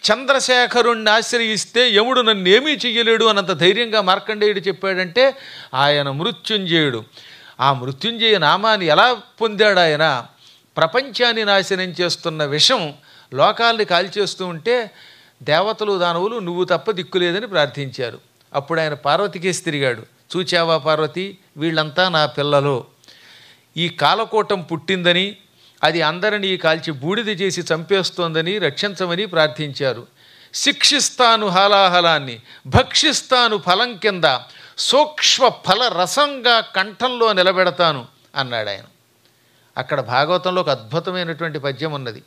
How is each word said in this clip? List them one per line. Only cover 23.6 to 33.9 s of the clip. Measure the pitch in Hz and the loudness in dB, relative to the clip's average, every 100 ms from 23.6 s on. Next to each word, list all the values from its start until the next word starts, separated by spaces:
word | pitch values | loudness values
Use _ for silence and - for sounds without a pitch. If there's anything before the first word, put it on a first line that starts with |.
| _ - | _ -6
ఈ | 170 | -6
కాలకూటం | - 147 190 220 220 202 196 | 0 2 2 0 0 0 -4
పుట్టిందని, | 151 165 - 190 175 175 196 208 _ _ _ _ | -4 -8 -4 0 2 2 -2 -8 _ _ _ _
అది | 151 165 | -2 0
అందరినీ | 151 175 208 208 196 185 | -2 0 -2 -2 -4 -2
కాల్చి | 165 160 165 | 0 0 -4
బూడిద | 143 147 214 214 | -6 -4 -4 -4
చేసి | 190 196 160 165 | -4 -4 -4 -4
చంపేస్తోందని | 165 165 196 175 - 170 160 165 208 | -4 0 0 0 -4 -4 -2 -2 -2
రక్షించమని | 160 139 202 185 185 170 208 | -4 -2 -6 -4 -4 -4 -2
ప్రార్థించారు. | 170 156 151 151 131 135 120 - _ _ - - | 0 0 0 -10 -4 -4 -4 -12 _ _ -20 -14
శిక్షిస్తాను | - - - - 277 - - 240 226 208 | -4 -2 0 0 2 -2 2 2 4 2
హాలాహలాన్ని, | 180 202 202 190 180 170 156 135 113 - - 135 | 2 4 6 4 4 2 2 -2 -14 -16 -20 2
భక్షిస్తాను | 180 262 - 302 254 - 254 240 208 | 2 4 0 0 0 0 2 2 0
ఫలం | 175 190 247 | 0 0 0